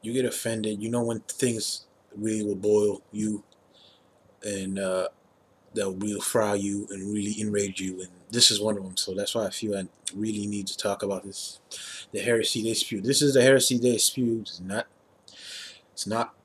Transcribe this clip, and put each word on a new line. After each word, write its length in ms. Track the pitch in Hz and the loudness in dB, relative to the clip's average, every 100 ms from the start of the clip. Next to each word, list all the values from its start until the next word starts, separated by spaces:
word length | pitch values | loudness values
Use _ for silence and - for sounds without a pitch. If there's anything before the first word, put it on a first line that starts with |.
you 100 | 110 | -2
get 120 | 123 123 | 0 0
offended. 580 | - 120 113 107 104 | -2 -2 -2 -2 -2
You 80 | 110 | -2
know 100 | 120 | 0
when 200 | 117 113 | 0 -2
things 640 | - - 127 113 - - - _ _ - | -6 -2 0 0 -4 -6 -12 _ _ -6
really 300 | 107 110 104 | -2 0 0
will 100 | 95 | 0
boil 460 | 104 107 104 98 _ | 4 6 4 0 _
you, 320 | 107 107 104 - _ _ _ - _ _ _ _ _ | -4 -2 -2 -8 _ _ _ -20 _ _ _ _ _
and, 340 | 107 98 95 98 | -8 -6 -4 -2
uh, 300 | 98 92 92 - _ _ _ _ _ | 0 0 -2 -6 _ _ _ _ _
that 180 | - 98 | -4 -2
will 300 | 95 104 101 | -2 -2 -2
fry 340 | - 120 107 104 | 0 2 2 2
you 320 | 101 101 104 | 0 -2 -4
and 240 | 98 98 | -8 -4
really 260 | 104 104 107 | -2 -2 -4
enrage 400 | 107 101 101 95 | -2 0 0 -2
you, 220 | 95 92 | -6 -6
and 80 | 92 - - | -12 -18 -6
this 180 | 117 120 | 4 4
is 100 | 107 | 4
one 180 | 107 101 | 0 -2
of 60 | |
them. 140 | 95 92 | -4 -6
So 160 | - | -4
that's 220 | 95 101 117 | -2 -2 -2
why 100 | 104 | -2
I 40 | |
feel 260 | - 110 98 | -4 -4 -2
I 100 | 95 _ - 98 | -4 _ -10 -4
really 320 | 110 104 104 | -2 -2 -2
need 180 | 104 98 | -4 -6
to 100 | - | -4
talk 260 | 104 98 | -2 -2
about 200 | 101 98 | -2 -4
this. 360 | 98 95 - - _ - - - - | -6 -12 -12 -14 _ -16 -14 -14 -10
The 80 | - | -4
heresy 440 | 107 117 113 117 | 2 2 2 0
they 100 | 110 | 0
spew. 260 | 113 - 110 | 0 -2 -2
This 220 | 104 139 | 0 4
is 140 | 147 135 | 6 8
the 80 | |
heresy 340 | 123 135 123 123 | 8 8 6 6
they 220 | 123 113 | 6 6
spew. 400 | - - 120 113 | 2 2 0 0
It's 180 | 101 - | -4 -12
not, 280 | 92 104 - _ _ _ - - - - - - _ | -6 -6 -6 _ _ _ -20 -20 -16 -14 -14 -18 _
it's 160 | - - | -10 -4
not 260 | 110 117 - | -2 -2 -6